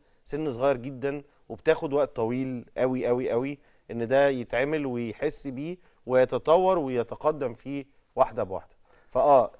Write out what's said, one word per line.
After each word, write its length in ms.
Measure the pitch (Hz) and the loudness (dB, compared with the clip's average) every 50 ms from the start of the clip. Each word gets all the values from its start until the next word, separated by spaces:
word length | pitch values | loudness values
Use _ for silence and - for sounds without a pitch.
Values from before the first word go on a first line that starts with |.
| _ _ _ _ _ | _ _ _ _ _
سن 240 | - - 147 156 151 | -10 -8 -6 -4 -4
صغير 280 | 120 113 131 143 139 120 | -4 0 2 0 0 0
جدًا، 460 | 113 139 135 123 123 139 143 147 139 _ _ _ _ - | -2 -10 -10 -6 -6 -6 -6 -6 -10 _ _ _ _ -16
وبتاخد 440 | 113 104 - 156 160 - 165 147 139 | -14 -4 0 0 0 2 0 -2 0
وقت 220 | 143 139 131 - | 0 0 0 -2
طويل 500 | 123 113 113 123 127 135 131 127 120 - - - - | -2 -2 -2 -2 -2 -4 -6 -6 -8 -10 -10 -4 -2
قوي، 300 | 123 131 127 127 - 120 | 0 0 0 0 0 0
قوي، 240 | 123 123 131 - | 0 0 0 0
قوي 280 | 113 120 131 139 147 - _ _ _ _ _ - | 0 0 -2 -2 -6 -10 _ _ _ _ _ -10
إن 160 | 117 117 117 113 | -6 -6 -2 2
ده 220 | 131 135 143 143 | 4 4 4 4
يتعمل 560 | 135 127 117 - - 117 135 143 156 151 143 | 2 0 -4 -4 -2 -2 -2 0 -2 -2 -2
ويحس 640 | 135 123 120 120 113 104 - 139 151 147 - - 139 | -4 -4 -4 -4 -6 -6 -4 -6 -6 -6 -6 -10 -12
بيه 300 | 127 127 147 165 180 - _ _ _ _ - | -10 -10 -10 -10 -10 -12 _ _ _ _ -4
ويتطور 720 | 120 127 127 131 - 135 120 - 156 156 185 185 185 190 175 | 2 4 4 4 4 2 0 2 4 4 4 6 4 2 2
ويتقدم 760 | 143 131 127 120 113 - 123 - - 151 156 147 139 120 113 | 0 -2 -2 -2 -2 -4 -4 -4 -2 -2 0 0 -4 -6 -8
فيه 320 | - - 135 143 139 135 _ _ _ _ _ - | -10 -12 -10 -10 -10 -10 _ _ _ _ _ 0
واحدة 280 | 123 127 - 117 117 107 | 0 0 0 0 -6 -6
بواحدة. 320 | 92 92 85 - _ _ _ _ _ _ _ _ _ | -6 -6 -10 -12 _ _ _ _ _ _ _ _ _
فآه، 420 | - 127 131 147 143 127 110 - - | -2 2 4 6 6 6 6 4 -2